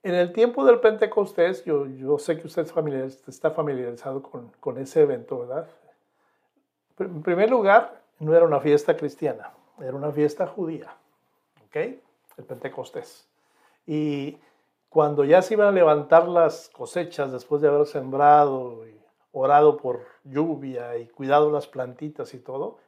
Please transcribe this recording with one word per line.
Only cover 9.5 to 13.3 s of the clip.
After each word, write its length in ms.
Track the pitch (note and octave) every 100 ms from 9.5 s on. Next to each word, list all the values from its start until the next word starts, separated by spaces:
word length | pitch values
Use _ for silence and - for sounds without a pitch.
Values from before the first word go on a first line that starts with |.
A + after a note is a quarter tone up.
| _ _ _
era 140 | C3
una 180 | C#3 D3+
fiesta 340 | D3 D3 D3 F#3
judía, 480 | - E3 D#3 - - _ _ _ _ _ _ _
¿ok? 100 | D3 G#3 C4+ _ _ _ -
El 80 | B2
Pentecostés. 840 | B2 C3+ - B2 - - - _